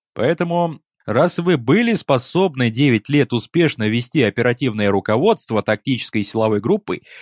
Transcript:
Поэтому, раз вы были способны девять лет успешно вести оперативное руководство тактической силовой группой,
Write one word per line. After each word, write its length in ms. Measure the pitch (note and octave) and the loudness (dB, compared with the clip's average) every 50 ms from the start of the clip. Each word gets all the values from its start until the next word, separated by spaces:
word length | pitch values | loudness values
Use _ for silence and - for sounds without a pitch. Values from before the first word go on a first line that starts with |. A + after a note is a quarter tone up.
| _ _ _ | _ _ _
Поэтому, 640 | - A2 C#3 E3+ - F3 E3+ E3+ F3 F3 E3+ D3+ - _ _ _ _ _ | -2 -2 0 0 -2 -2 -2 0 -2 -2 -2 -4 -10 _ _ _ _ _
раз 320 | - G#2 B2 D#3+ F3+ - | -2 0 2 2 2 0
вы 200 | - E3+ F3+ F3+ | -2 0 0 0
были 360 | C3 A#2 - F3 A3 A#3+ A#3 A3 | 2 2 2 2 2 2 2 0
способны 800 | E3+ - - C#3 B2 - - - E3+ G3 F#3 C3+ C3 B2 A#2 | -2 0 0 0 0 0 -2 -2 0 0 0 0 0 -2 0
девять 360 | A2 B2 D3 C#3+ A#2+ G#2+ - | 0 2 2 2 2 0 0
лет 260 | - C#3+ D3 C3 - B2 | 0 0 0 2 0 -2
успешно 540 | A#2 - - - E3+ E3+ C#3+ - - A2 | -4 -4 -2 0 2 2 2 0 -2 -2
вести 360 | G#2+ A2+ A#2+ A#2+ - - D#3 A#2+ | -2 -2 -2 -4 -2 0 0 2
оперативное 640 | G#2 - - A#2 B2 A#2+ - C#3 B2 G#2+ G#2+ G#2 G2+ | 2 2 0 0 0 0 0 -4 -4 -2 0 0 0
руководство 720 | G2+ G2 - - G#2+ A#2+ D#3+ A3 A3 - - - A2+ G#2+ | 0 0 0 0 0 2 2 2 0 0 -4 -4 -4 -2
тактической 640 | - - G#2+ - _ C#3+ C3 G#2+ - - - G#2+ G2+ | 0 -2 -2 -2 _ -4 -4 -4 -6 -6 -6 -6 -6
силовой 360 | - - A2 A2 A2 G#2+ G#2 | -4 -2 0 0 0 0 0
группой, 440 | G#2 C3 G3 G#3+ - - F#2 - - - - - | 0 0 0 0 -2 -6 -8 -8 -10 -16 -20 -20